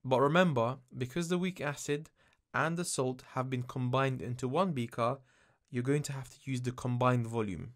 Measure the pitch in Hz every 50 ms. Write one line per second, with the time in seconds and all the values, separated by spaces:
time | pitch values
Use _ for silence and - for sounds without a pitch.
0 | - 131 131 123 135 143 156 175 185 175 143 123 113 117 131 135 - _ - 123
1 | 127 127 - 175 170 165 180 180 180 185 185 - 131 147 139 - - - 143 147
2 | 160 - _ _ _ _ _ _ _ _ - 127 143 160 170 170 175 - - -
3 | 131 127 131 127 - - - 127 131 131 131 123 123 127 - 131 127 123 127 135
4 | 135 135 131 127 82 117 123 123 135 123 131 165 196 190 156 123 117 113 - -
5 | 117 117 139 135 _ _ _ _ _ _ _ _ _ _ 135 123 123 131 143 151
6 | 143 - 139 135 131 - - - - 135 131 123 123 123 123 - - 123 123 120
7 | 127 127 127 123 117 110 113 117 110 101 90 78 85 - -